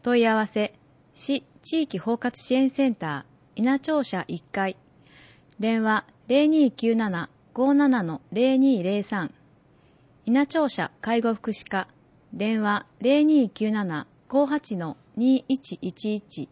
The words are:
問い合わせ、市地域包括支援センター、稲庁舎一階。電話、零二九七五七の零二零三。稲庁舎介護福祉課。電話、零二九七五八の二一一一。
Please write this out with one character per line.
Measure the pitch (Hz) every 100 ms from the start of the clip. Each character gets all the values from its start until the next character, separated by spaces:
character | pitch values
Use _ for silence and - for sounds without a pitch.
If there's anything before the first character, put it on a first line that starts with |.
問 | 247 240
い | 226
合 | 220
わ | 214
せ、 | 214 208 _ _ _ _
市 | - - 277 _ _
地 | - 320
域 | 294 185
包 | 208 233
括 | 247 -
支 | - 254
援 | 269
セ | - 269
ン | 220
タ | 160 143 - _ _ -
ー、 |
稲 | 240 269
庁 | 294 302
舎 | 247 185 -
一 | 170
階。 | _ - 190 - _ _ _ - - _ _ -
電 | 214 226
話、 | 220 214 - _ -
零 | 262 302
二 | 311 269
九 | - 226 226
七 | 220 170 - _ _
五 | - 262
七 | 285 285 254
の | 170 156 _
零 | 190 254 262
二 | 269 233
零 | 175 208
三。 | 202 202 151 - _ _ _ _ _ _ _ _ -
稲 | 254 285
庁 | 320 294
舎 | - 156 _
介 | - 233
護 | 233
福 | 220 -
祉 | 208 -
課。 | 196 - _ _ _ _
電 | 170 214 220
話、 | 208 208 - _
零 | 240 294 302
二 | 302 220
九 | - 214
七 | 214 190 151 - _ _
五 | 262 285
八 | 294 - 190
の | 165 - _ -
二 | 247 262 -
一 | - - 180
一 | 180 - 214 214
一。 | _ - 131